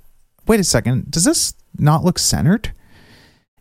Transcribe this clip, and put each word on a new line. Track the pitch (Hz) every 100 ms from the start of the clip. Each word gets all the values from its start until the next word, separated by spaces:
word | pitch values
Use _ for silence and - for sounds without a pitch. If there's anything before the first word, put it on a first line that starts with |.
| - _ _ _ -
"Wait | 220
a |
second, | 170 120 117 127 -
does | 151
this | 208 330 - - _ -
not | 147 165
look | 180 -
centered?" | - 76 131 226 - - - - - - _ _ _ _